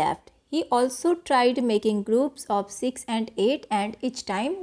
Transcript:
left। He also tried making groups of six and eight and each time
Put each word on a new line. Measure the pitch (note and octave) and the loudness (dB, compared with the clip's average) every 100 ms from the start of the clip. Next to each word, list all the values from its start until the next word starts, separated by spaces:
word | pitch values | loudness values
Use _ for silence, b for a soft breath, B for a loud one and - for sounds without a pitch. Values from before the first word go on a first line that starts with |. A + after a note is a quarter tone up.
left। | D3+ E3+ - _ _ | 2 -2 -10 _ _
He | D4+ - A#3+ | -4 0 0
also | B3+ B3+ E4+ | 0 0 0
tried | E4+ - C4 B3 B3+ | 0 2 4 4 2
making | A#3+ G#3+ G#3+ G#3 | 2 2 2 0
groups | G3+ A#3 C#4 - - | 2 2 2 -4 -2
of | G3+ G3+ - | -2 -2 -4
six | B3+ B3+ - | -4 -4 -4
and | A3+ A3+ - | -4 -4 0
eight | G#3 D4 - | 0 0 -2
and | G#3 G#3 - | -2 -2 -4
each | B3+ - | -6 -6
time | - G3 B3+ F#4+ | -6 -4 -4 -4